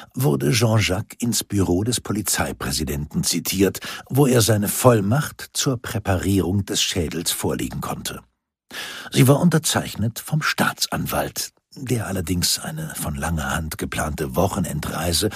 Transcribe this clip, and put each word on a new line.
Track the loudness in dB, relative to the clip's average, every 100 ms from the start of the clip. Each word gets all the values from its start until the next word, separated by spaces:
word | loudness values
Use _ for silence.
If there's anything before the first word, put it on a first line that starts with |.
| -12
wurde | -2 0 2 2
Jean-Jacques | 2 4 4 2 0 -4 -4
ins | -2 -2
Büro | 0 0 2 2
des | 2 -2
Polizeipräsidenten | -2 -4 -2 -2 -2 -4 -4 -2 -2 -4 -4 -2
zitiert, | 0 -2 -2 2 2 2 -10 -12 -2
wo | 4 6
er | 6
seine | 6 4 2
Vollmacht | 4 6 6 4 2 0 -8 -10
zur | -2 -2 -2
Präparierung | -4 -6 -2 0 2 2 2 0 0
des | -2
Schädels | 0 0 -2 -2 -4
vorlegen | -2 -2 -2 -4 -6
konnte. | -6 -6 -8 -10 -16 _ _ _ _ -12 -12 -12 -4
Sie | 4 6
war | 6
unterzeichnet | 6 4 2 -2 -4 -4 -4 -4
vom | -4 -2
Staatsanwalt, | 0 0 -2 -2 -4 -4 -4 -4 -4 -6 -10 _ _
der | -12 -2 -2 -2
allerdings | -4 -2 0 0 -2
eine | -4 -8 -8
von | -6 -6
langer | -4 -2 -2 -2
Hand | -4 -4 -6
geplante | -6 -4 -4 -4 -2 0
Wochenendreise | 0 0 -4 -4 -6 -4 0 0 0